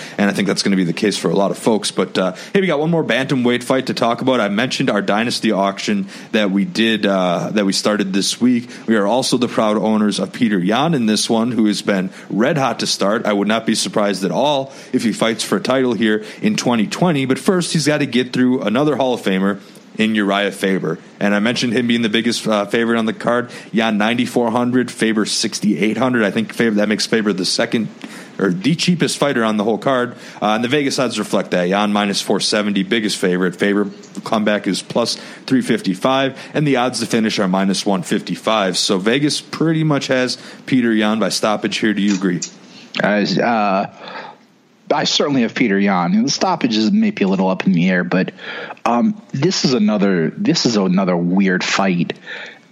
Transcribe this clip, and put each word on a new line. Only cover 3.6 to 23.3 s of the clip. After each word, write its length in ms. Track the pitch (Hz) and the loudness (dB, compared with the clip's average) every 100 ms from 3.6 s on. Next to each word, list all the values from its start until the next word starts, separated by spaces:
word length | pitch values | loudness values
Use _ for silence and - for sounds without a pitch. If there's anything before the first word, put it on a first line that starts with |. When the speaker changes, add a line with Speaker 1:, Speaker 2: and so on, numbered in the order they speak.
Speaker 1:
fight 240 | 123 135 131 | 0 0 0
to 80 | |
talk 300 | 104 117 117 | -2 0 0
about. 160 | 127 127 | 0 2
I 100 | 104 | 2
mentioned 400 | 101 127 - 131 | 0 -2 -2 0
our 140 | 107 | 0
Dynasty 480 | 98 101 117 113 117 | 0 0 0 -2 0
auction 560 | 95 98 98 - 104 98 - - | 2 0 0 -2 -2 -4 -10 -4
that 180 | 113 101 | 0 2
we 160 | 98 92 | 2 0
did, 400 | 90 110 110 104 | 0 0 2 2
uh, 460 | 98 90 87 - | 2 2 0 0
that 120 | 104 98 | 0 0
we 40 | |
started 400 | 95 113 104 98 | 0 0 0 0
this 280 | 95 95 - | -2 -2 0
week. 260 | 123 123 120 - - | 2 2 -2 -8 0
We 80 | 113 | 2
are 100 | 101 | 2
also 320 | 120 131 131 | 0 0 0
the 100 | 117 | 0
proud 300 | - 110 107 | 0 2 2
owners 400 | 107 110 104 95 | 2 2 0 0
of 160 | 95 | -4
Peter 240 | - 117 104 | -2 0 2
Yan 380 | 90 113 156 156 | 2 0 2 2
in 100 | 110 | 2
this 240 | 107 - | 0 0
one, 220 | 113 113 | 0 0
who 160 | 120 107 | 2 2
has 160 | 101 | 2
been 260 | - 98 92 - - | 0 -2 -2 -8 -6
red 260 | 92 123 160 | 0 0 2
hot 220 | 131 110 | 0 -2
to 80 | 104 | -4
start. 400 | - 98 113 104 | -2 0 0 0
I 60 | |
would 140 | 104 101 | 0 0
not 200 | 110 113 | 0 0
be 80 | 107 | -2
surprised 480 | 101 101 101 95 | -2 0 0 0
at 80 | 92 | -2
all 400 | 85 139 143 131 - - | 0 0 0 -4 -10 -4
if 120 | 127 | -2
he 100 | 110 | 0
fights 300 | - 113 113 | 0 0 0
for 140 | - 104 | -2 0
a 40 | |
title 320 | - 131 127 | 2 2 2
here 320 | 117 113 107 107 - | 2 2 2 -2 -4
in 140 | 107 107 | -2 0
twenty 320 | - 117 98 | 2 2 0
twenty. 400 | - 180 147 131 | 0 2 2 0
But 100 | 127 | 0
first, 360 | - 185 170 | 2 2 0
he's 120 | 170 143 | 0 2
gotta 220 | 151 139 | 0 0
get 260 | 117 123 | 0 0
through 300 | 127 127 127 | 2 2 2
another 320 | 98 110 151 123 | 2 2 2 2
Hall 180 | 131 | 0
of 80 | 113 | 0
Famer 380 | - 95 98 98 - - - - | 0 2 2 0 -6 -20 -12 -2
in 180 | 110 110 | 0 2
Uriah 380 | 101 98 101 | 2 2 0
Faber. 440 | 95 101 95 82 85 - - | 0 0 0 -2 -6 -8 -4
And 160 | 101 104 | 0 2
I 40 | |
mentioned 340 | 107 117 127 | 0 0 0
him 120 | 110 120 | 0 2
being 160 | 117 | 0
the 80 | 117 | 2
biggest, 380 | 113 113 110 - | 0 0 -2 0
uh, 180 | 107 104 | 0 0
favorite 320 | 117 113 117 | 0 2 0
on 80 | 110 | 0
the 80 | |
card. 380 | 104 117 | -2 0